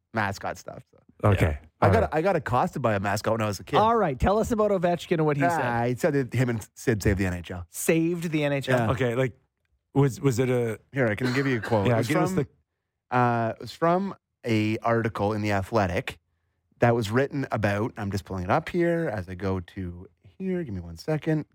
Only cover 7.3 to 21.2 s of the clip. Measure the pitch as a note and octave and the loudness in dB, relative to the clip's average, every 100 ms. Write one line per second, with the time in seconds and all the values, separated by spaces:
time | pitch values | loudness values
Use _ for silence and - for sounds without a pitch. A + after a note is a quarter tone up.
7.3 | F2 E2 F2+ F2 - - E3 E3 F3 E3+ | -4 -8 -10 -10 -4 0 2 2 -2 -2
8.3 | D#3 D3 C#3 C3 B2+ A2+ C3 B2 A#2 C3 | -2 0 0 0 0 2 0 0 0 -2
9.3 | - _ _ _ _ _ C#3 C#3 G#2 C#3 | -6 _ _ _ _ _ 2 2 2 0
10.3 | A2 B2+ B2 A#2 G#2 _ C3+ A#2 G2+ B2+ | 2 2 0 0 -4 _ -2 0 0 0
11.3 | B2+ C#3 A#2+ - A2+ G2 A2+ A2+ E3+ F3+ | 0 0 -2 0 2 2 2 2 0 0
12.3 | F#3 C3+ _ _ _ _ _ _ B2 A#2+ | -2 -4 _ _ _ _ _ _ 0 2
13.3 | A#2 A2+ - A#2+ - E3 F3+ G3 - _ | 2 -2 -6 -12 -2 0 2 -2 -10 _
14.3 | _ A#2+ A2 G#2+ A2 A2+ A#2 A2 - G2+ | _ -2 0 0 0 0 0 0 0 -2
15.3 | G#2+ G#2+ G2+ F#2 A2+ F#2 F2 - - _ | 0 0 -2 0 0 2 -2 -6 -10 _
16.3 | _ _ _ _ _ A#2+ A#2+ G2+ A#2+ C#3 | _ _ _ _ _ 2 2 0 0 0
17.3 | C#3+ C3+ A#2 G#2 G2+ A#2 - G2+ G2 - | -2 -4 0 0 0 -2 -6 -6 -6 -6
18.3 | F#2+ F2+ C#3+ D#3+ F3 E3+ E3+ D#3+ G#2+ F2 | -6 -2 -2 -2 -2 0 0 -4 -6 -8
19.3 | F2+ F#2+ F#2+ F2 G2+ F2 F2 - _ - | -6 -4 -4 -6 -10 -10 -10 -18 _ -20
20.3 | - F#3+ F3+ D3 F#2+ E2+ E2 - D#3 | -8 -4 -4 -4 -8 -10 -8 -4 -2